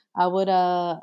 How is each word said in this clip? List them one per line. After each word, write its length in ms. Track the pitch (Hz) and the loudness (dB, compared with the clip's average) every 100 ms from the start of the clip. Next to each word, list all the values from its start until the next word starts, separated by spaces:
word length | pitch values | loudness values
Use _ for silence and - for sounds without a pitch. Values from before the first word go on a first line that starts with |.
| _ - | _ -2
I 100 | 180 | 0
would, 220 | 185 190 | 0 2
uh, 520 | 185 180 180 175 160 | 2 2 0 -2 -6